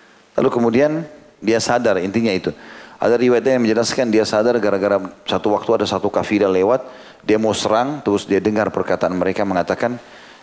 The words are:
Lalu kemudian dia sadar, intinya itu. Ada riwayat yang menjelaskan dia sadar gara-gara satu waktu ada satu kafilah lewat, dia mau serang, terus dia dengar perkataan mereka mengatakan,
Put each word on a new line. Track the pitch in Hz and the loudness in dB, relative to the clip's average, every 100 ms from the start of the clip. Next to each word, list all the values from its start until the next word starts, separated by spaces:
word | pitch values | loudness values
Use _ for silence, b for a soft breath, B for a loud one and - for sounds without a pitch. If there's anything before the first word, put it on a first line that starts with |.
| B B B - | B B B -2
Lalu | 127 | 0
kemudian | 120 117 117 147 156 160 - - _ | 0 2 2 2 -2 -8 -16 -20 _
dia | 98 113 | -2 0
sadar, | - 123 117 92 | 0 0 0 0
intinya | 95 107 113 | 0 0 0
itu. | 92 82 - B B B B | 0 -4 -8 B B B B
Ada | 107 117 | 0 2
riwayat | 123 120 | 2 2
yang | 127 127 | 2 2
menjelaskan | 113 110 113 - 120 | 2 0 0 -2 2
dia | 110 | 2
sadar | 104 107 117 120 | 2 2 2 0
gara-gara | 101 98 101 98 95 - - | 0 0 0 0 -2 -12 -6
satu | 92 107 | -4 0
waktu | 104 - 113 | 0 0 0
ada | |
satu | 104 95 104 | 0 -2 -2
kafilah | - - 104 98 | -2 0 2 2
lewat, | 95 98 131 - B B B - | 2 2 0 -4 B B B 0
dia | - | 0
mau | 110 | 0
serang, | 101 101 110 135 147 | 0 0 0 0 -4
terus | 101 101 | 0 -2
dia | - 95 | 2 0
dengar | 98 107 98 | 2 0 0
perkataan | 95 92 90 85 | -2 -2 -2 -2
mereka | 90 90 95 | 0 -2 -2
mengatakan, | 98 92 85 101 120 123 B B B B | -2 -2 -2 -2 -4 -4 B B B B